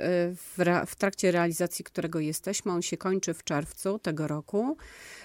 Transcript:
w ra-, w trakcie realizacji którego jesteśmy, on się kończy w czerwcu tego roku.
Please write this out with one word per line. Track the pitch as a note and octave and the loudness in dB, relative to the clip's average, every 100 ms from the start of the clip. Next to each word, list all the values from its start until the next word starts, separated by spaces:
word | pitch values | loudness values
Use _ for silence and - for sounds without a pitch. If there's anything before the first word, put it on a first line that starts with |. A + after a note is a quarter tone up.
| E3+ F3+ F3 | 2 2 2
w | F3+ - - | -2 -6 2
ra-, | F3 F3 F#3+ | 4 4 2
w | - | 0
trakcie | G3 - F#3 | 0 2 4
realizacji | F3 E3+ E3 F3 - | 4 4 2 -2 -2
którego | - - E3 E3 | -8 -4 -2 0
jesteśmy, | D3+ D#3 F#3+ G3+ - | -2 -2 -2 -2 0
on | F3 | 0
się | - D#3+ | 0 -2
kończy | F#3+ F#3+ F3+ | 0 0 0
w | E3 | -4
czerwcu | - D3 E3 - F#3+ G#3+ | -2 -2 -2 -4 -2 -2
tego | F3+ D#3 D3+ | -2 -2 -2
roku. | D3+ - G3+ B3 D#4+ - - - - | -2 -2 0 0 -2 -8 -18 -18 -18